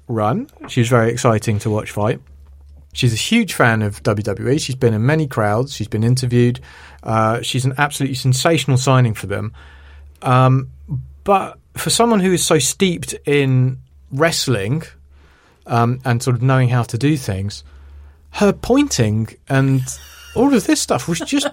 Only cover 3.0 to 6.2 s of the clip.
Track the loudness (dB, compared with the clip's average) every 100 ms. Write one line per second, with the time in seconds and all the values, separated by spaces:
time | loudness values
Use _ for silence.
3 | 0 0 0 0 0 2 2 2 -2 -2
4 | -2 -2 -2 -4 -2 -2 -2 0 0 2
5 | 2 2 0 -2 0 0 -4 -6 -6 -2
6 | 0 0